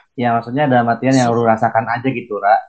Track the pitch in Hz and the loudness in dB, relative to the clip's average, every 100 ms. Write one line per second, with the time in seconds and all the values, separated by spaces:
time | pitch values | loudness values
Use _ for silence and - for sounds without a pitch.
0 | _ - 120 117 120 131 147 123 117 113 | _ -6 -2 -2 -4 -2 2 2 2 0
1 | 127 135 120 117 117 110 113 110 113 120 | 0 2 2 2 2 2 0 0 -2 -4
2 | 131 120 113 104 98 110 | -4 -6 -8 -2 2 2